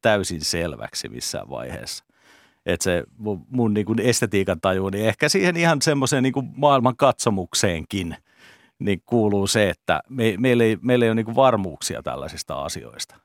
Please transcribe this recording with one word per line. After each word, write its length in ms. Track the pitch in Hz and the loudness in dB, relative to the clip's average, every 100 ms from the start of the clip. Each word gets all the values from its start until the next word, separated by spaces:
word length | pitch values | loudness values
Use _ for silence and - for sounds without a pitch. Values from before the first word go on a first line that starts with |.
täysin 400 | 117 104 92 85 | 2 2 0 -4
selväksi 680 | 73 85 85 62 53 - 55 | -4 -4 -4 -8 -12 -12 -12
missään 400 | 58 - - 50 | -10 -10 -10 -10
vaiheessa. 560 | 64 64 - - - - _ _ _ _ _ - | -12 -10 -12 -12 -14 -16 _ _ _ _ _ -4
Et 160 | 87 | -2
se 220 | 95 87 - - | 0 0 -2 -10
mun, 280 | 107 95 - | -6 -6 -4
mun 240 | 127 113 | 0 2
niinku 220 | 104 104 110 | 2 0 2
estetiikan 600 | 117 113 113 98 95 85 | 2 2 2 0 0 0
taju, 280 | 98 92 98 | 0 0 -2
niin 160 | 98 110 | 0 -2
ehkä 240 | - 151 | 0 0
siihen 280 | 190 180 170 | 2 2 2
ihan 240 | 170 151 | 2 2
semmoiseen 420 | 160 143 131 143 | 2 2 2 2
niinku 180 | 131 135 | 0 0
maailman 540 | 127 - 143 139 123 120 | -6 0 4 4 2 4
katsomukseenkin 1200 | 135 - 120 98 90 - 104 82 82 101 87 82 _ _ - - _ _ | 2 2 0 -2 -2 -2 0 -2 -4 -6 -6 -8 _ _ -20 -20 _ _
niin 220 | 139 98 - | -4 -4 0
kuuluu 420 | 120 107 101 98 | 2 2 2 0
se, 220 | 117 101 | 2 0
että 320 | 85 - 80 - | -2 -2 -2 -2
me, 260 | 135 113 95 | -2 -2 2
meillä 260 | 127 120 | 2 4
ei, 140 | 113 104 | 2 2
meillä 240 | 107 123 117 | 0 2 2
ei 40 | |
ole 60 | 113 | 0
niinku 200 | 110 117 | -2 4
varmuuksia 680 | 131 113 95 76 - 87 | 4 4 -2 -8 -8 -8
tällaisista 600 | - 65 73 78 - 69 | -8 -8 -10 -12 -10 -8
asioista. 520 | 71 80 57 - - - | -8 -10 -14 -14 -14 -16